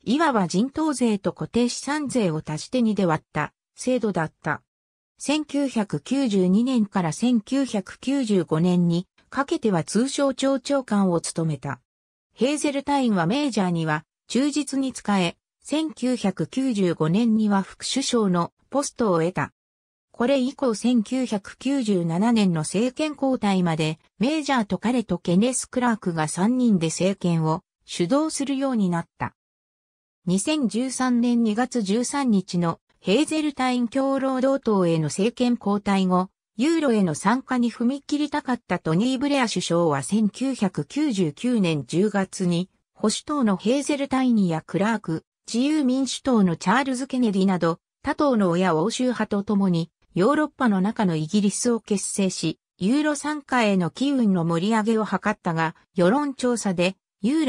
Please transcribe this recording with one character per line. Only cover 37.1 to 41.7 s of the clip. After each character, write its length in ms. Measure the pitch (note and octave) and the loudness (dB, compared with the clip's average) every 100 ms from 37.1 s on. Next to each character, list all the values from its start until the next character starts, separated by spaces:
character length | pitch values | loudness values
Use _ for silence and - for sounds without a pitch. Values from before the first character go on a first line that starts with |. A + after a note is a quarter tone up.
参 260 | D3 G3 B3+ | 0 0 0
加 160 | - B3+ | 0 -2
に 160 | A#3 | 0
踏 140 | - A#3+ | 0 -2
み 160 | C#4 | -2
切 160 | - C#4+ | -4 -2
り 120 | D4 | -2
た 120 | D4+ | -4
か 100 | C#4 | -2
っ 60 | A#3+ | -4
た 200 | - F3+ | -4 -4
ト 160 | E3 | 0
ニ 220 | E3 B3 C4 | 0 2 0
ー・ 20 | |
ブ 120 | C#4+ | 0
レ 100 | C#4 | 0
ア 80 | A#3 | 0
首 140 | F#3 | -2
相 240 | - E3+ E3+ | 0 2 2
は 160 | C#3 | 0
千 260 | C3+ G#3+ G#3 | 0 0 0
九 260 | - C4+ | 0 -4
百 300 | B3 F#3+ - | 0 -2 -2
九 260 | C#3+ C#4 D4+ | -6 -2 0
十 220 | G3 D#3+ | 0 -2
九 260 | - B3 A#3 | -2 -2 0
年 280 | F3+ | 0